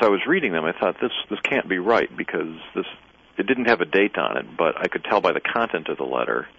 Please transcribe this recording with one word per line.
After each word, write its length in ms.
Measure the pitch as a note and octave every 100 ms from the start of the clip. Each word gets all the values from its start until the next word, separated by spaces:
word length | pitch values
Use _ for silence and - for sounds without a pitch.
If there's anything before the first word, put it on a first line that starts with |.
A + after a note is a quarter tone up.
I 60 | A2+
was 100 | G2 A#2+
reading 240 | F#3 C3+
them, 140 | E2 D#2
I 80 | -
thought, 180 | F#2+ -
"This, 100 | B2 - -
this 80 | G#2
can't 280 | - C3+ -
be 120 | F#2
right," 360 | F#2 A2+ C#2 -
because 380 | - F2+ D#2+ D#2+ - -
this, 100 | F2+ - - _ _ -
it 80 | G#2
didn't 180 | B2+ A#2+
have 120 | A2+
a 40 | E2+
date 320 | G2 G#2 -
on 200 | D2 B1+
it, 80 | - -
but 200 | E2 -
I 100 | F#2
could 160 | -
tell 180 | - G#2
by 100 | F2+
the 80 | D#2
content 480 | - A#2+ A#2 F2 D#2+
of 100 | D2+
the 60 |
letter 440 | C2 B1+ A#1 A#1+ -